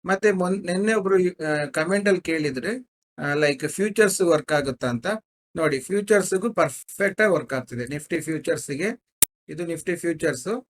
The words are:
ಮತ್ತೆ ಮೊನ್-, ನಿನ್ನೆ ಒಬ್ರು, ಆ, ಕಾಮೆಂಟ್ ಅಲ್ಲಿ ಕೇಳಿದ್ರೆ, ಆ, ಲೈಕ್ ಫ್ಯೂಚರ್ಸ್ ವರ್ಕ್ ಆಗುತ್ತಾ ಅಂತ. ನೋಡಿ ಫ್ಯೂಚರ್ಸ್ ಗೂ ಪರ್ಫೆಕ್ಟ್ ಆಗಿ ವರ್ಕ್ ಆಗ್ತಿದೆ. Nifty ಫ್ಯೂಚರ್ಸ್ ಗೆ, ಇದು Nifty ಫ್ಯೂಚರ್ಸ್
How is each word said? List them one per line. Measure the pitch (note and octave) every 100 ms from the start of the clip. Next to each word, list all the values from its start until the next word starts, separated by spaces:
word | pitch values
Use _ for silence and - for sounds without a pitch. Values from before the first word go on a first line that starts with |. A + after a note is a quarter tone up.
| F3+
ಮತ್ತೆ | F#3+ G#3+
ಮೊನ್-, | F#3+ F3+ G3 F3
ನಿನ್ನೆ | F#3 G#3+
ಒಬ್ರು, | A3 F#3+ F#3+ F3+ - D#3
ಆ, | D3+
ಕಾಮೆಂಟ್ | C#3+ D#3 D#3+ G3+ G3+
ಅಲ್ಲಿ | F#3
ಕೇಳಿದ್ರೆ, | E3 E3 D3 B2+ F3 B3+ - _ _ -
ಆ, | C#3+
ಲೈಕ್ | D3 D3 C#3 D3
ಫ್ಯೂಚರ್ಸ್ | - G#3 G3+ G#3 -
ವರ್ಕ್ | F3 D3+ -
ಆಗುತ್ತಾ | D3+ C#3 B2 B2+
ಅಂತ. | A#2+ F#3 A3 _ _ _ E3+
ನೋಡಿ | D#3 C3
ಫ್ಯೂಚರ್ಸ್ | C3 G3 G3+ G#3 F#3+
ಗೂ | F#3+ A3+
ಪರ್ಫೆಕ್ಟ್ | A3 D#3 - - - G3 G3+
ಆಗಿ | G#3+
ವರ್ಕ್ | E3 B2+
ಆಗ್ತಿದೆ. | C3 - A#2+
Nifty | A#2+ D3 - E3+
ಫ್ಯೂಚರ್ಸ್ | D#3+ D#3 D#3 D3+ -
ಗೆ, | C#3+ G3 C4 _ _ - _ -
ಇದು | D#3
Nifty | E3+ E3 F#3 E3+
ಫ್ಯೂಚರ್ಸ್ | E3+ D#3+ E3 B2+ F3 A#3+